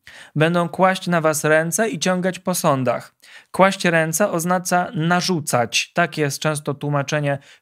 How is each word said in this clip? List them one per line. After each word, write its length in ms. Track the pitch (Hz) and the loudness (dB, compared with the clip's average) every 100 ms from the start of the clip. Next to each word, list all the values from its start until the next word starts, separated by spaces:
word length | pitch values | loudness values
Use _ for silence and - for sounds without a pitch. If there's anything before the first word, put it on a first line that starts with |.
| - - - 147 | -20 -20 -8 0
„Będą 340 | 160 175 170 | 2 2 0
kłaść 380 | - 185 185 - | 2 2 2 0
na 140 | 175 | 0
was 220 | 156 151 | 2 0
ręce 460 | 151 156 165 165 226 | 2 2 2 -2 -2
i 100 | 196 | -2
ciągać 400 | 190 185 185 185 | -2 0 -2 -4
po 160 | - 175 | -6 -2
sądach”. 600 | 165 135 123 135 - _ - - - | 0 0 0 -4 -8 _ -20 -20 -6
Kłaść 340 | - 190 190 180 | 2 4 4 0
ręce 460 | 165 160 160 208 | 2 2 0 0
oznacza 600 | 170 170 185 180 180 180 247 | 0 -2 -2 0 -2 0 -2
narzucać. 960 | 160 180 175 175 139 123 117 - - | 0 0 0 -2 0 0 0 -2 -4
Tak 240 | - 170 151 | -2 -2 0
jest 220 | 147 143 | -2 -2
często 340 | 156 147 151 | -4 -4 -6
tłumaczenie 640 | 143 147 147 139 151 143 143 - - | -6 -2 -2 -2 -2 -2 -4 -8 -20